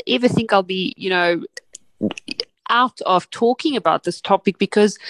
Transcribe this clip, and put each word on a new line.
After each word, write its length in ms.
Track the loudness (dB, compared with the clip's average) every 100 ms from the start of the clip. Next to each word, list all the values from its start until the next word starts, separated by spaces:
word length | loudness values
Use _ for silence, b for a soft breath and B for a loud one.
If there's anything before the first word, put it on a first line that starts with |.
| -4
ever 200 | 0 2
think 240 | 0 2
I'll 120 | 0
be, 320 | 0 -2 -4 -6
you 140 | -2
know, 320 | 0 2 0 -4 -16 -20 -20 _ -6 -6 -6 -12 -12 -12 _ -2
out 300 | 0 0 -2
of 280 | 0 0 -2
talking 460 | 0 0 0 -2 0
about 280 | 0 0
this 160 | -2 -6
topic 380 | 0 0 0 -2
because, 400 | 0 4 2 2